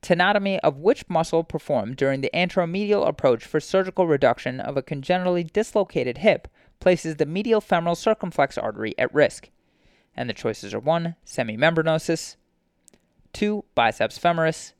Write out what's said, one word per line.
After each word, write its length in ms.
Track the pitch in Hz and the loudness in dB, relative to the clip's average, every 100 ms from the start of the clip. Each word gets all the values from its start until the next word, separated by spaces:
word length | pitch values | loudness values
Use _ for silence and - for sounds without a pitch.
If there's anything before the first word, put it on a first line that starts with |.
Tenotomy 580 | - 175 180 208 196 190 | 0 2 4 2 0 0
of 140 | - 139 | 0 2
which 320 | 170 269 - | 0 0 0
muscle 340 | 165 165 165 | 0 2 0
performed 540 | 165 160 - 135 104 131 | -2 -8 -4 -2 -2 -2
during 240 | 135 135 | 0 0
the 80 | 135 | -2
anteromedial 720 | - 180 - 170 180 208 202 - | 0 0 0 -2 -2 0 2 0
approach 380 | - 139 117 | 0 2 2
for 160 | - 156 | 0 -4
surgical 480 | - 190 185 190 175 | 0 0 0 0 2
reduction 540 | 143 135 117 - 131 | 4 4 2 -4 -8
of 160 | - 139 | -6 -6
a 40 | |
congenitally 640 | - 143 135 180 180 180 | -6 -10 -2 -2 0 -2
dislocated 760 | 170 - 220 214 190 - 123 123 | -2 -4 -2 0 0 -2 -4 0
hip 280 | 202 170 - _ _ _ | 2 2 -2 _ _ _
places 380 | - 180 - 151 | 2 2 0 -4
the 80 | 147 | -2
medial 340 | 170 208 220 | -2 2 0
femoral 360 | - 180 170 170 | 2 0 0 -2
circumflex 640 | - 220 185 - 139 - | 0 0 -2 0 0 0
artery 380 | 110 104 110 - | -6 -6 -6 -2
at 160 | 127 | 0
risk? 360 | - 143 - - _ _ _ _ _ _ - | 4 4 2 -20 _ _ _ _ _ _ -10
And 140 | 120 | -8
the 40 | |
choices 400 | - 113 107 98 | -4 -6 -6 -8
are 60 | 104 | -8
one, 360 | 127 170 170 165 _ | -2 -2 -2 -10 _
semimembranosus, 1120 | - 120 107 151 165 160 160 - 160 - - _ _ _ _ _ _ _ _ _ | -6 -6 2 2 2 0 0 0 -4 -4 -18 _ _ _ _ _ _ _ _ _
two, 320 | - 208 208 - - | -4 -2 -2 -4 0
biceps 420 | 117 110 110 - | 2 2 -2 0
femoris 560 | 175 170 160 160 - | 0 2 0 -2 -10